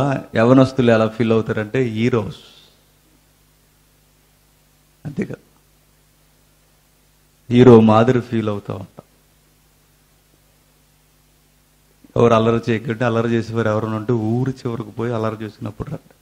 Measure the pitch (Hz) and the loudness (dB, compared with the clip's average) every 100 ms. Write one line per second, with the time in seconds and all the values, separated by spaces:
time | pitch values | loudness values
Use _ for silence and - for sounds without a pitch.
0 | 139 131 - 117 117 131 131 - 120 113 | 2 -4 -4 0 4 6 4 2 2 2
1 | 110 110 113 113 107 107 104 131 123 110 | 0 -2 0 0 -2 -6 -4 -4 -4 -2
2 | 120 123 98 73 - - _ _ _ _ | -2 -2 -4 -12 -20 -20 _ _ _ _
3 | _ _ _ _ _ _ _ _ _ _ | _ _ _ _ _ _ _ _ _ _
4 | _ _ _ _ _ _ _ _ _ _ | _ _ _ _ _ _ _ _ _ _
5 | 151 147 190 - _ _ _ _ _ _ | -14 -10 -10 -12 _ _ _ _ _ _
6 | _ _ _ _ _ _ _ _ _ _ | _ _ _ _ _ _ _ _ _ _
7 | _ _ _ _ - 123 123 113 110 107 | _ _ _ _ -2 6 8 8 8 4
8 | 117 123 - 113 107 101 - 104 - - | 2 0 -2 -6 -6 -8 -12 -14 -16 -20
9 | _ _ _ _ _ _ _ _ _ _ | _ _ _ _ _ _ _ _ _ _
10 | _ _ _ _ _ _ _ _ _ _ | _ _ _ _ _ _ _ _ _ _
11 | _ _ _ _ _ _ _ _ _ _ | _ _ _ _ _ _ _ _ _ _
12 | _ - 117 113 113 117 120 110 120 110 | _ 0 2 4 2 -2 -2 -6 -6 -6
13 | 123 113 117 117 107 113 110 107 110 110 | -4 -2 -2 -4 -4 -6 -4 -4 -4 -6
14 | 104 120 110 120 135 131 123 117 104 104 | -4 -4 -2 -4 -4 -8 -10 -10 -12 -8
15 | 117 113 110 110 110 - 113 - - - | -6 -4 -6 -8 -14 -12 -14 -12 -14 -14
16 | _ _ | _ _